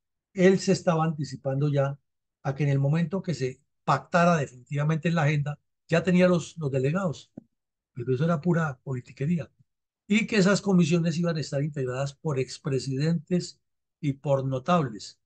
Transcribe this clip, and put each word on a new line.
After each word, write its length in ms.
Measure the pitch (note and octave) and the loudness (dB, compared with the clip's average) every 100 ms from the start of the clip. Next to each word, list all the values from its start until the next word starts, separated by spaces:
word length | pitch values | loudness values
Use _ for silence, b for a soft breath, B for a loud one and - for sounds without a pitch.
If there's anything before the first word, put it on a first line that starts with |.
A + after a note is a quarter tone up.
| _ _ _ | _ _ _
Él 240 | G3 F#3 F#3+ | 2 4 4
se 140 | F#3+ | 2
estaba 320 | F3+ - D#3+ | 0 0 0
anticipando 680 | D#3+ D3+ B2+ C3 C3+ C3+ D3 | 0 -2 -8 -6 -4 -2 0
ya 260 | C#3 C#3 C#3+ _ _ _ _ | 0 0 -4 _ _ _ _
a 120 | D3 | -8
que 100 | C3+ | -2
en 40 | D3 | 0
el 100 | C#3 | 2
momento 440 | C#3 D#3+ E3 G3 | 2 0 0 -4
que 100 | F#3 | -6
se 280 | B2 C3 - _ _ | -6 -6 -8 _ _
pactara 520 | - C#3 - F3+ F3 E3+ | -2 -2 2 2 4 2
definitivamente 720 | C3+ B2+ B2 C#3+ D3+ D#3+ E3+ | -2 -10 -10 -4 -2 0 0
en 60 | |
la 80 | E3+ | 0
agenda, 360 | D3 D3+ C#3+ D3 _ _ _ | 0 0 -2 -8 _ _ _
ya 140 | E3 | 0
tenía 260 | F3 F3+ F3+ | 4 4 6
los, 280 | F3 C#3+ - | 4 0 -8
los 120 | D3 | -4
delegados. 640 | C3 C3 E3+ F#3+ B2+ - - _ _ _ _ _ | 0 0 0 -4 -6 -14 -20 _ _ _ _ _
Pero 200 | - A#2+ | -12 -4
eso 100 | B2+ | 0
era 180 | E3 E3+ | 0 0
pura 360 | F3 E3 D#3+ C3+ | 0 0 -2 -6
politiquería. 680 | - B2+ - - C#3 F3 - _ _ _ _ _ _ | -10 -10 -10 -8 -4 -4 -6 _ _ _ _ _ _
Y 200 | G#3 A3+ | 0 2
que 100 | A3 | 2
esas 240 | F3+ F#3+ | 4 2
comisiones 560 | F#3+ F#3 E3 F3 E3+ D#3 | 2 4 4 2 0 -2
iban 220 | E3+ D#3+ | -2 -2
a 20 | |
estar 220 | - C#3 | -4 -4
integradas 520 | D3+ D3 B2+ B2+ C#3 | -4 -4 -6 -4 -6
por 240 | - D#3+ C3+ | -6 -6 -4
expresidentes 1200 | B2+ - D3+ C3 C3+ C3 D#3 E3+ - F3+ F3 - _ _ _ _ | -4 -8 -4 -4 -4 -2 -2 -2 -2 -4 -4 -14 _ _ _ _
y 140 | D3 | -4
por 320 | C#3 D3+ C#3 | -4 0 0
notables. 720 | C3+ C3 C3 F3 C3+ G#2+ - - | 0 -4 0 0 0 -6 -16 -20